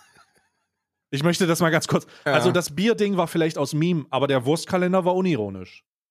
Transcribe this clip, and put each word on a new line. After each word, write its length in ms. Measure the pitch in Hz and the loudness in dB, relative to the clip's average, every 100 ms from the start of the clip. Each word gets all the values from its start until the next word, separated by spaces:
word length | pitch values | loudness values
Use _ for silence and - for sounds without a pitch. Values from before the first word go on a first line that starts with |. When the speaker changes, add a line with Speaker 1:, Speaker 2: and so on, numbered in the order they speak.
| _ _ _ _ _ _ _ _ _ _ _ | _ _ _ _ _ _ _ _ _ _ _
Speaker 1:
Ich 120 | 139 | -2
möchte 220 | 160 170 175 | 0 2 0
das 140 | 165 | 2
mal 100 | 165 | 2
ganz 180 | 156 - | 2 0
kurz, 200 | 180 - - - | -2 -2 -8 0
Speaker 2:
Ja. 80 | |
Speaker 1:
also 180 | 151 - | 2 2
das 240 | 180 165 143 | 2 -2 0
Bierding 420 | 214 202 202 185 | 0 2 0 0
war 100 | 165 | 0
vielleicht 300 | 175 160 165 | 0 -2 -2
aus 160 | 139 | -2
Meme, 320 | 151 170 170 131 | 0 0 0 -2
aber 180 | 131 135 | -2 0
der 180 | 135 117 | 0 0
Wurstkalender 600 | 160 - 185 180 190 175 | -2 -2 -2 0 0 0
war 100 | 185 | 0
unironisch. 680 | 190 139 104 95 92 - _ _ _ | 0 -2 -4 -10 -16 -20 _ _ _